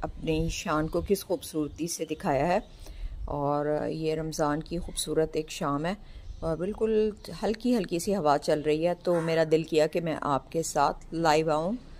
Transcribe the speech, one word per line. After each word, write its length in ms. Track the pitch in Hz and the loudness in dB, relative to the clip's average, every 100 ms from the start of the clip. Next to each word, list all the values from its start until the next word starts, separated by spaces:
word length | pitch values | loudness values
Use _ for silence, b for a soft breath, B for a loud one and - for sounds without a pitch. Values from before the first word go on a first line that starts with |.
अपनी 480 | 160 - 160 156 165 | -8 -4 -2 0 0
शान 380 | - 175 151 156 | -2 -2 0 0
को 140 | 170 | -2
किस 200 | 170 196 | 0 -2
खूबसूरती 680 | - 175 - 156 143 139 165 | 0 -4 -4 -4 -4 -4 -6
से 160 | - | -4
दिखाया 420 | 156 151 185 135 170 | -6 -2 0 2 2
है। 160 | 202 - B B B B B - | 0 -2 B B B B B -6
और 600 | 143 143 147 147 151 117 | -2 0 0 0 0 -2
ये 260 | 156 156 | -2 -2
रमज़ान 460 | 156 160 160 147 147 | -2 -4 0 0 0
की 160 | - 175 | -4 -6
खूबसूरत 600 | 175 - 160 151 156 156 | -6 -6 0 2 2 0
एक 140 | 156 | -4
शाम 360 | - 151 143 170 | -4 -2 0 -2
है 100 | 202 B B B - | -6 B B B -6
और 120 | 160 156 | -4 -2
बिल्कुल 600 | 190 214 220 214 214 214 - 165 | -4 -2 2 4 2 -2 -12 -4
हल्की 300 | 208 220 247 | -2 0 2
हल्की 280 | 240 175 170 | 2 2 -2
सी 120 | 208 | 0
हवा 240 | 196 151 147 | 2 4 4
चल 240 | 165 151 | 4 2
रही 240 | 151 156 | 2 2
है, 100 | 175 | 2
तो 260 | 170 180 170 | 0 2 2
मेरा 240 | 165 160 | 2 2
दिल 200 | 160 160 | 4 4
किया 220 | 156 156 156 | 4 4 4
कि 140 | 175 | 2
मैं 180 | 165 - | -2 -2
आपके 400 | 143 135 - 165 | 0 0 0 -4
साथ 520 | - 151 143 - - | 0 2 2 2 -6
लाइव 380 | 165 165 151 160 | 2 4 6 4
आऊँ 260 | 151 175 247 B | 2 0 -4 B